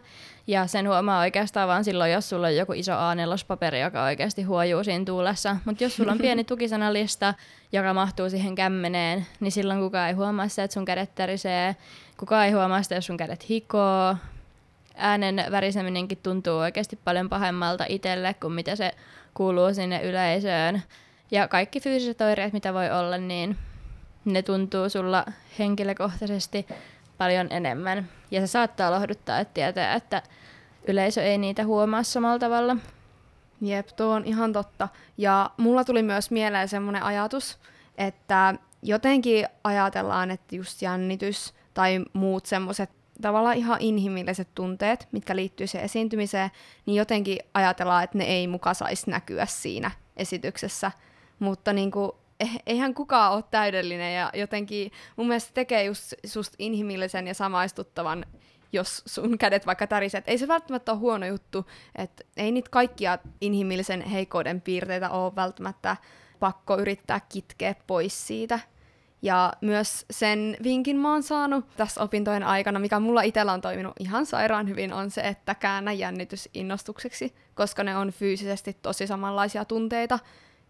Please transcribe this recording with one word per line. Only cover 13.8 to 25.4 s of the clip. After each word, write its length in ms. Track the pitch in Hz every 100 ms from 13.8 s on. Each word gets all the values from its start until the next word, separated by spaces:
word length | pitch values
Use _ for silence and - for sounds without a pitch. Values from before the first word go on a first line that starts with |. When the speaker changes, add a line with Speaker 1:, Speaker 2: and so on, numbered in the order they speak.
| 202 190 185 185 - - - _ _ _ _ -
Speaker 1:
Äänen 440 | 202 208 196 196 -
väriseminenkin 680 | 196 190 196 185 180 185 190
tuntuu 340 | 190 185 180 160
oikeasti 400 | 165 180 208 214
paljon 240 | - 175 185
pahemmalta 560 | 196 196 180 175 180 -
itselle 460 | 190 190 185 185
kuin 180 | 196 160
mitä 240 | 170 170 208
se 160 | 202 - - - -
kuuluu 400 | - 190 180 180
sinne 280 | 196 185 180
yleisöön. 800 | 185 185 180 175 202 170 160 196 - - - _ _
Ja 180 | 202 196
kaikki 320 | 190 202 277
fyysiset 400 | 277 262 247 233
oireet, 320 | 214 208 202
mitä 220 | 208 196
voi 160 | 185 180
olla, 280 | 165 175 180
niin 380 | 180 180 175 202 - - - - - -
ne 180 | - 190
tuntuu 460 | 190 190 190 196 190
sulla 360 | 196 185 185 - 208